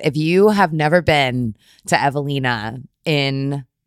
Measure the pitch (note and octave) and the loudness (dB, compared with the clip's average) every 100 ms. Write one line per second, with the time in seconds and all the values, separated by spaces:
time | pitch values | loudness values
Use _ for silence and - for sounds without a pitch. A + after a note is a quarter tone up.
0 | D#3 C#3+ D#3 F#3 G#3+ G3+ F3+ D#3 D3+ F3+ | -4 -2 0 4 4 4 0 2 2 2
1 | D#3 D3 C3 B2+ A#2 G#2 _ _ - D3 | 2 2 2 -2 -4 -6 _ _ -4 0
2 | C#3 C3+ C#3+ C#3 B2+ A#2 A2 B2+ - _ | 0 -2 -4 -2 -2 -2 -6 -10 -18 _
3 | - D3 C#3 C3+ C#3 C#3+ C3 _ | -2 -2 0 -2 -4 -6 -10 _